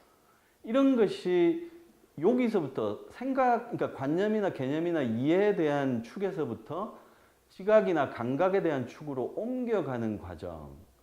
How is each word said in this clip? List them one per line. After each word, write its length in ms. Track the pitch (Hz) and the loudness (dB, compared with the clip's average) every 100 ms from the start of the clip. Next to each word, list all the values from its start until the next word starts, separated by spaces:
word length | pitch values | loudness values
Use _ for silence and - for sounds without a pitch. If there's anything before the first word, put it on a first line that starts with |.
| _ _ _ _ _ _ | _ _ _ _ _ _
이런 320 | - 254 269 | -2 4 4
것이 800 | 247 196 - 180 180 170 165 - - - _ _ - | 6 4 2 0 4 4 2 -4 -16 -20 _ _ 0
여기서부터 800 | 170 247 240 214 139 135 107 107 - | 2 2 2 0 -2 -2 -4 -4 -10
생각, 640 | - 262 269 247 233 240 | -10 -4 0 2 2 -2
그러니까 200 | 147 139 | -4 -4
관념이나 580 | - 135 165 214 214 190 | -4 -2 0 0 0 -2
개념이나 500 | - 131 156 170 165 | -2 -4 -2 -2 0
이해에 540 | 123 110 139 180 208 196 | 0 0 2 4 4 2
대한 480 | 151 143 135 120 | 2 2 0 -2
축에서부터 960 | - 190 196 165 135 107 - 156 226 - - _ _ _ _ | -6 -6 -6 -4 -4 -6 -8 -8 -8 -12 -20 _ _ _ _
지각이나 560 | - 196 214 196 160 131 | -6 4 4 6 2 0
감각에 520 | - 120 139 185 196 | -2 -2 0 2 2
대한 240 | 170 139 117 | 2 0 -4
축으로 460 | - 151 131 123 - | -10 -8 -6 -4 -4
옮겨가는 840 | 226 254 240 208 139 123 110 101 | -6 -4 -2 -2 -2 -2 -2 -4
과정이 560 | 92 85 90 80 73 71 - _ | -8 -10 -10 -12 -14 -18 -20 _